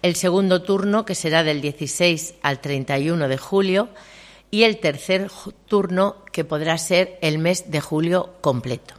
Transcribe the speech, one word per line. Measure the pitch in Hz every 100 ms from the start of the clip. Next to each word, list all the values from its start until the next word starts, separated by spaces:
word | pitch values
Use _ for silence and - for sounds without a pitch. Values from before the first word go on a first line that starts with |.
el | 180 170
segundo | 185 185 190 180
turno, | 185 196 196 208
que | 220 180
será | 160 160
del | 156 151
dieciséis | 143 143 147 - 175 165 - -
al | 143 139
treinta | 143 139 135 139
y | 147
uno | 170 139
de | 131
julio, | - 196 196 185 240 - - - - - _
y | 208
el | 226 208
tercer | 160 143 - 185 196
ju-, | - - - _
turno, | 208 196 185 196 - -
que | -
podrá | 151 151 156 160
ser | - 180 180 -
el | 156 156
mes | 165 185 -
de | 151
julio | - 156 165 180 - -
completo. | 147 123 123 117 -